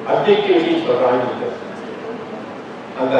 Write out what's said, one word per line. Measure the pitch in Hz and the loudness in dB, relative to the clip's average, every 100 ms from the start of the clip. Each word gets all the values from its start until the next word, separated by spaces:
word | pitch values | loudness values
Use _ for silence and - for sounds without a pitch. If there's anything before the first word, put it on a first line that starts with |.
| - | -2
அப்ஜெக்டிவிட்டி | - 208 202 - 170 170 160 - | 2 4 4 4 4 4 2 2
சொல்றாங்க. | - 127 - - - - - - - - 220 226 233 - - - - - - - 131 | 2 2 2 0 -4 -6 -6 -10 -12 -12 -10 -10 -10 -10 -10 -12 -12 -12 -14 -12 -4
அந்த | 127 | 2